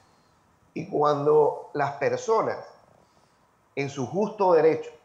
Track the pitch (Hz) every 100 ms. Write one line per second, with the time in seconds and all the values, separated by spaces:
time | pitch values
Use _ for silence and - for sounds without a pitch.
0 | _ _ _ _ _ _ _ - 170 147
1 | 147 147 143 151 143 - - 147 139 -
2 | 127 123 220 220 131 101 - - _ _
3 | _ _ _ _ _ _ _ 135 139 139
4 | 120 185 208 208 185 170 160 - - -